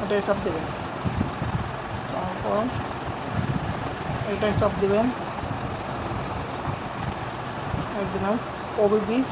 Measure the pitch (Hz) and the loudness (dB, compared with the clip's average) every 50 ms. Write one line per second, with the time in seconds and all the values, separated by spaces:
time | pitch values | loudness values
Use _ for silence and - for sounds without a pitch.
0 | - 185 208 202 196 - 202 202 - 196 165 160 - - - - - - - - | 0 2 2 2 4 2 2 2 2 0 0 0 -2 -4 -4 -4 -6 -6 -6 -2
1 | - - - - - - - - - - - - - - - - - - - - | -2 -2 0 0 0 0 0 -2 -2 -2 0 -2 -2 -2 -4 -6 -6 -6 -6 -6
2 | - - - - 185 180 185 190 - - 202 208 220 254 - - - - - - | -6 -4 -4 -2 -2 -2 -2 -2 0 0 2 2 2 2 0 -2 -4 -4 -4 -4
3 | - - - - - - - - - - - - - - - - - - - - | -4 -4 -4 -4 -4 -4 -2 0 0 0 0 0 0 -2 -2 -2 -2 -4 -4 -4
4 | - - - - - - 202 190 214 214 196 - 226 208 190 180 196 196 196 208 | -4 -2 -2 -2 0 0 0 2 2 4 4 6 4 4 4 4 4 6 6 6
5 | 226 254 247 - - - - - - - - - - - - - - - - - | 6 4 2 0 -4 -4 -4 -4 -4 -4 -4 -4 -4 -4 -4 -4 -4 -4 -4 -4
6 | - - - - - - - - - - - - - - 101 - - - - - | -2 -2 -2 -2 -2 -2 -2 -4 -4 -4 -4 -4 -2 -2 -2 -2 -4 -6 -4 -2
7 | - - - - - - - - - - - - - - - - - - - 220 | -2 -2 -2 -2 -4 -4 -4 -4 -6 -4 -4 -4 -4 -2 -2 -2 -2 -2 -2 -2
8 | 202 190 185 190 190 196 214 233 - - - - - - - - 214 202 208 214 | 0 0 0 0 2 2 2 2 0 -2 -6 -6 -6 -4 2 6 6 8 8 6
9 | 202 190 226 254 269 - | 4 4 4 4 2 2